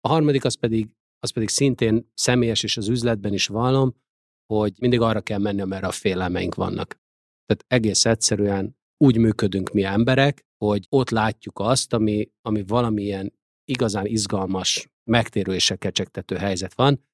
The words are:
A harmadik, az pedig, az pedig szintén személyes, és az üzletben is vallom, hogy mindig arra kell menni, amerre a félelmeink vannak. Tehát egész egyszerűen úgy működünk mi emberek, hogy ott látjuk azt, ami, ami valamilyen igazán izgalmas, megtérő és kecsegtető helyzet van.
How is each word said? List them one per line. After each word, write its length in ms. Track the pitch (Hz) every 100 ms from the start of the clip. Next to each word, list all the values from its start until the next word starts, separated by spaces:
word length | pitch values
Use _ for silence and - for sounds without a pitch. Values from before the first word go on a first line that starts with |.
A 80 | -
harmadik, 360 | 160 151 139
az 100 | 143
pedig, 340 | - 117 113 107 _ _ _
az 120 | -
pedig 180 | - 110
szintén 600 | - 139 123 113 113 -
személyes, 480 | - - 123 117 110
és 140 | 107 -
az 120 | 104
üzletben 440 | 123 117 113 101
is 140 | 101 -
vallom, 480 | 101 123 135 131 - _ _ _ _ _
hogy 260 | 107 107 95
mindig 220 | 123 123
arra 200 | 113 107
kell 180 | - 104
menni, 220 | 104 101
amerre 260 | 95 95 92
a 40 |
félelmeink 640 | - 104 92 92 90 90
vannak. 420 | 87 92 92 95 - _ _ _ _ _
Tehát 180 | 107 _
egész 380 | 127 110 95
egyszerűen 720 | 117 113 - 101 101 98 98 - _ _
úgy 200 | 143 113
működünk 540 | 110 104 104 95 92
mi 140 | 107
emberek, 600 | 95 101 120 131 139 143 _ _
hogy 220 | 104 104 -
ott 220 | 139 127
látjuk 480 | 110 110 110 - -
azt, 340 | 101 113 -
ami, 380 | 117 110 104 107 _
ami 200 | 117 107
valamilyen 720 | 95 117 120 107 101 98 98 _ _ _
igazán 420 | - 135 113 101 101
izgalmas, 800 | 113 101 101 95 95 92 - - _ -
megtérő 440 | 117 113 - 92
és 200 | 92 - 95
kecsegtető 580 | 101 - 95 - - 92
helyzet 380 | 98 92 92
van. 320 | - 131 143 _